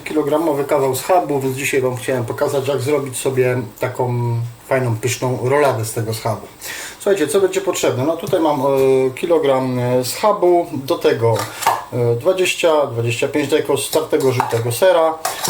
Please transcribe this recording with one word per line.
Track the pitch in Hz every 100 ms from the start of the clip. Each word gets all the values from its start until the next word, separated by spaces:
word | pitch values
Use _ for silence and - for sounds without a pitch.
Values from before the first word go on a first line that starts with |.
| -
kilogramowy | 156 143 151 165 143
kawał | 135 147 135 127
schabu, | - 185 156 143
więc | 131 127
dzisiaj | 143 143
Wam | 127 123
chciałem | - 127 113
pokazać, | 120 143 143 127
jak | 139
zrobić | 123 147 131 -
sobie | 139 123 127 123 113 -
taką | 120 117 123 120 120 117 117 - -
fajną, | 135 123 107
pyszną | 123 - 131 120
roladę | 123 143 139 113 110
z |
tego | - 110
schabu. | 110 117 101 - - - - - -
Słuchajcie, | 202 190 151
co | 196
będzie | 185 185
potrzebne? | 190 - 156 117 156
No | 165
tutaj | 208 185
mam, | 160 147
e, | 139 135 135 131 131 127
kilogram, | 175 160 143 131 131 123
e, | 123 127 123
schabu, | - 214 196 180 175 160
do | 147 135 165
tego, | 156 131 117 110 - - - - -
e, | 123 120 120
dwadzieścia, | 151 185 180 - 170 151 139
dwadzieścia | 117 120 113 139
pięć | 151 135
deko | 151 151 139
startego | - 156 156 156 135
żółtego | 120 - 117 120
sera, | - 185 170 160 156 - -